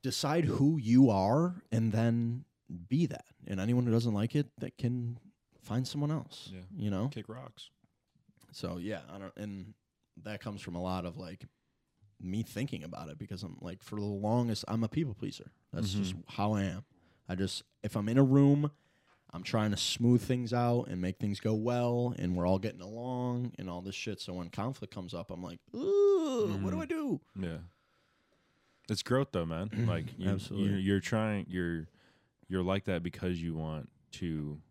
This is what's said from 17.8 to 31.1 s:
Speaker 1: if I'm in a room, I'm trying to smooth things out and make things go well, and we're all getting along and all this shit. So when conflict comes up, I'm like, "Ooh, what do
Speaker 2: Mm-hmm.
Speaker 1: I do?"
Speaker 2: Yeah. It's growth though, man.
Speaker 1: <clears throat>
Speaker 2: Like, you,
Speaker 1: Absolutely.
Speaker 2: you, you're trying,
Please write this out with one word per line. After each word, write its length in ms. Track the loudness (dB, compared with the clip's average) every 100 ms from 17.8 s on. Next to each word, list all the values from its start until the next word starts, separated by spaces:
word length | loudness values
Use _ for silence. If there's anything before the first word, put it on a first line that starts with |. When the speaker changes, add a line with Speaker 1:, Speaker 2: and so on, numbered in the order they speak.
Speaker 1:
if 120 | -4 -2
I'm 100 | 2
in 100 | 6
a 60 |
room, 480 | 8 8 8 6 2 -4 _ _ _ _ -14
I'm 100 | -10
trying 280 | -2 2 2
to 60 | 2
smooth 440 | -2 2 6 6
things 320 | 4 -2 0
out 340 | 2 2 2 0
and 140 | -2
make 160 | -2 -2
things 220 | -2 0
go 120 | 0 0
well, 600 | 0 0 2 2 0 -2
and 180 | -2 2
we're 120 | 4
all 120 | 2
getting 200 | 0 -6
along 680 | -12 -10 -6 -2 -2 -2 -4 -6
and 120 | -8
all 120 | -8
this 140 | -8 -8
shit. 260 | -8 -8
So 120 | -8
when 160 | -8 -8
conflict 440 | -4 -6 -6 -10
comes 200 | -10 -8
up, 160 | -10 -8
I'm 120 | -10
like, 160 | -10 -12 _ -6
"Ooh, 840 | 0 4 6 4 2 0 0 0
what 80 | -2
do 60 | -2
Speaker 2:
Mm-hmm. 20 |
Speaker 1:
I 40 | -4
do?" 360 | -4 -2 -4 _ -6
Speaker 2:
Yeah. 200 | -6 -6 -12 _ _ _ _ _ _ _ _ _ _ _ -6
It's 140 | -6
growth 260 | 0 0 2
though, 140 | -2 -2
man. 240 | -4 -4
Speaker 1:
<clears throat> 140 | -2 0
Speaker 2:
Like, 180 | 0 -2 -4
you, 120 | 0
Speaker 1:
Absolutely. 400 | 0 -2 -2 0
Speaker 2:
you, 60 | 2
you're 220 | 4 2
trying, 460 | 2